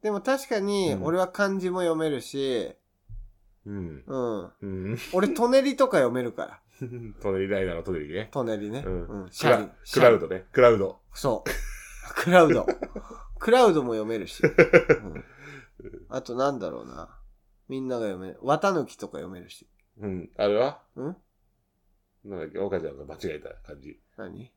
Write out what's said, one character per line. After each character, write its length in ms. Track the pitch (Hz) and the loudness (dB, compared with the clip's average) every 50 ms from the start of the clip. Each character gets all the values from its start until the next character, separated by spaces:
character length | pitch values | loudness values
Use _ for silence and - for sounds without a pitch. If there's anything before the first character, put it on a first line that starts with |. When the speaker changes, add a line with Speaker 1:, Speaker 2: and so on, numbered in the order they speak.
Speaker 1:
で 100 | - 214 | -2 -2
も 100 | 208 202 | -4 -2
確 280 | 202 262 262 269 269 - | 0 0 -2 -2 -2 -2
か 100 | 247 208 | -2 -2
に、 340 | 196 202 202 202 190 165 135 | 0 0 0 0 0 0 0
Speaker 2:
う 60 | 98 | -2
ん。 40 | 95 | -2
Speaker 1:
俺 140 | 151 165 185 | 0 0 0
は 100 | 185 185 | 0 -2
漢 300 | 185 - 202 196 196 190 | 0 -2 0 0 0 -2
字 120 | 180 185 | -2 -2
も 100 | 180 185 | -2 0
読 160 | 180 170 165 | 0 0 0
め 140 | 160 160 160 | 2 0 -2
る 120 | 147 131 | -2 -2
し、 540 | 117 - - 139 135 135 127 113 92 - - _ _ _ _ _ _ _ - - - - _ _ _ _ _ _ _ | -6 -8 -6 -4 -2 0 0 -2 -2 -4 -10 _ _ _ _ _ _ _ -14 -14 -14 -16 _ _ _ _ _ _ _
Speaker 2:
う 60 | 101 | -12
ん。 320 | 101 101 92 85 78 67 65 | -10 -8 -8 -8 -10 -14 -14
Speaker 1:
う 120 | - 135 131 | -10 -6 -4
ん。 340 | 123 120 113 101 87 92 _ _ | -4 -4 -4 -6 -8 -12 _ _
Speaker 2:
う 60 | - 98 | -12 -10
ん。 300 | 95 92 92 98 113 117 - - - | -8 -8 -6 -6 -8 -8 -8 -2 0
Speaker 1:
俺、 160 | 185 196 240 | 0 0 0
ト 200 | 339 - 233 240 | 0 0 2 4
ネ 120 | 254 269 | 4 4
リ 140 | 269 285 269 | 4 4 2
と 140 | - - - | 2 2 4
か 80 | - 170 | 4 4
読 160 | 131 120 120 | 4 4 2
め 100 | 127 123 | -2 -4
る 80 | 120 | -4
か 140 | - - - | -6 -8 -10
ら。 160 | - - - _ _ _ _ | -10 -10 -20 _ _ _ _
Speaker 2:
<laughs> 420 | 135 123 120 120 117 110 - - | -12 -12 -12 -12 -14 -14 -16 -8
ト 120 | - 104 95 | -4 -2 -2
ネ 60 | 95 | 0
リ 100 | 98 95 | 0 0
ラ 120 | 101 98 | 0 0
イ 40 | 95 | 0
ダ 80 | 90 85 | -2 -4
ー 20 | |
の 80 | 85 85 | -6 -4
ト 80 | 98 | -4
ネ 80 | 92 82 | -4 -6
リ 140 | 73 73 78 | -6 -6 -8
ね。 160 | 95 110 110 | -8 -8 -6
Speaker 1:
ト 120 | - 143 127 | -6 -4 -4
ネ 140 | 113 110 104 | -2 -4 -4
リ 120 | 104 104 | -4 -6
ね。 140 | 110 135 143 | -8 -8 -6
Speaker 2:
う 40 | 95 | -6
ん。 340 | 92 90 87 87 107 101 95 | -6 -6 -6 -8 -10 -12 -12
Speaker 1:
う 20 | |
ん。 60 | 92 | -12
シ 140 | - - - | -10 -2 4
ャ 140 | 151 127 110 | 4 4 4
リ。 60 | 107 | 4
Speaker 2:
ク 40 | 92 | -4
ラ-、 40 | - - - - - | -10 -20 -16 -2 2
ク 60 | - | 8
ラ 120 | 131 123 | 8 8
ウ 80 | 113 98 | 8 8
ド 80 | 82 78 | 4 -2
ね。 180 | 92 92 - _ | -6 -8 -8 _
ク 100 | _ 139 | _ 6
ラ 100 | 127 120 | 8 8
ウ 60 | 117 104 | 8 6
ド。 220 | 98 92 - - _ _ - | 0 -4 -6 -10 _ _ -16
Speaker 1:
そ 300 | - - 143 113 - - | -4 -2 -2 -2 -2 -4
う。 40 | - - - - - - - | -6 -6 -6 -6 -10 -12 -16
<laughs> 400 | - - - - - - - - - | -18 -20 -20 -20 -18 -10 -6 -4 0
ク 80 | 175 | 6
ラ 120 | 175 180 170 | 8 8 10
ウ 100 | 151 170 | 8 6
ド。 120 | 202 - - - - - - - 202 - - - - - - - - | 4 2 0 -2 -4 -6 -10 -10 -14 -14 -14 -18 -18 -16 -16 -12 -6
ク 120 | - 220 | 2 6
ラ 140 | 226 262 254 | 8 8 8
ウ 80 | 220 170 | 8 6
ド 100 | 156 131 | 4 2
も 100 | 123 113 | 0 -2
読 140 | 110 107 107 | -4 -2 -4
め 120 | 113 110 | -4 -6
る 80 | 92 - | -6 -8
し。 160 | - - - | -6 0 0
Speaker 2:
<laughs> 20 | |
Speaker 1:
う 20 | 151 | 2
ん。 760 | - - - - - 165 - - 151 - 107 95 78 - - - - - - 147 143 139 127 _ _ _ - - - - - - | 6 6 6 8 8 6 6 6 2 2 2 -12 -12 -14 -16 -18 -20 -20 -20 -20 -20 -20 -20 _ _ _ -18 -16 -16 -16 -16 -10
あ 120 | - 131 | -12 -10
と 140 | - - 120 | -8 -8 -4
な 160 | 123 135 143 | -2 0 -2
ん 80 | 139 120 | -2 -4
だ 100 | 104 82 | -8 -8
ろ 140 | 71 60 57 | -10 -10 -14
う 40 | 62 | -14
な。 300 | 62 69 - - - - - - _ _ _ _ _ _ _ _ | -14 -16 -16 -16 -18 -20 -20 -20 _ _ _ _ _ _ _ _
み 120 | 131 135 | -10 -8
ん 80 | 131 127 | -6 -4
な 100 | 127 120 | -4 -4
が 80 | 113 | -4
読 140 | 104 95 90 | -4 -6 -8
め 100 | 92 95 | -10 -12
る。 100 | 90 - - | -14 -10 -2
綿 300 | 127 143 147 - 196 190 | 0 0 2 2 0 0
抜 120 | 165 131 | 0 -2
き 100 | - - | -4 -8
と 120 | _ - - | _ -14 -12
か 100 | - 71 | -10 -12
読 100 | 73 87 95 | -12 -12 -14
め 80 | 90 | -16
る 80 | 90 - | -16 -18
し。 180 | - - - _ _ _ _ _ _ _ | -20 -20 -20 _ _ _ _ _ _ _
Speaker 2:
う 60 | 104 101 | -8 -8
ん。 220 | 95 92 82 - _ - | -8 -8 -10 -12 _ -2
あ 100 | 101 104 | 0 2
れ 80 | 104 | 2
は？ 260 | 107 123 139 147 - _ _ _ | 2 2 0 -2 -8 _ _ _
Speaker 1:
う 140 | - 127 147 | -10 -10 -10
ん？ 80 | 180 - _ _ _ _ _ _ _ _ _ _ _ _ _ _ _ _ _ _ _ _ _ | -10 -12 _ _ _ _ _ _ _ _ _ _ _ _ _ _ _ _ _ _ _ _ _
Speaker 2:
な 140 | 101 98 90 | -14 -10 -10
ん 20 | |
だ 60 | 80 | -10
っ 40 | 78 | -10
け、 100 | - 92 | -8 -6
岡 200 | 98 101 95 90 | -4 -2 -4 -4
ち 80 | 80 78 | -4 -6
ゃ 40 | |
ん 60 | 69 67 | -10 -12
が 60 | 71 | -16
間 120 | 71 76 | -16 -16
違 20 | - - 90 76 | -10 -8 -8 -8
え 40 | 76 | -8
た 100 | 76 - - - - - | -12 -16 -18 -18 -18 -18
漢 100 | 78 71 | -20 -18
字。 200 | 67 73 - _ _ _ _ | -18 -20 -20 _ _ _ _
Speaker 1:
何？ 380 | - 110 92 82 - 117 131 _ | -16 -16 -16 -14 -16 -18 -20 _